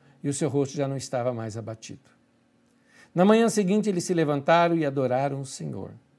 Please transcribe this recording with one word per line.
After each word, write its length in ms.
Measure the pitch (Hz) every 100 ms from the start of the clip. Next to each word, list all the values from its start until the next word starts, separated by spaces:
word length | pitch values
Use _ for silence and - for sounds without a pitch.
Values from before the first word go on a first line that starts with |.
| _ _
e 60 | 143
o 60 |
seu 140 | 139 156
rosto 280 | 139 139 143
já 100 | 135
não 100 | 135
estava 360 | - 127 120
mais 240 | 117 113 110
abatido. 560 | 110 110 - - _ _ _ _ _ _ _ _ _ _ -
Na 120 | 165 190
manhã 220 | 220 226
seguinte, 400 | 220 185 214 214
eles 140 | 175
se 100 | 165
levantaram 600 | 175 147 143 139 170 170
e 120 | 170 147
adoraram 560 | 139 127 127 143 139
o 40 | 135
Senhor. 440 | - 156 107 101 107 _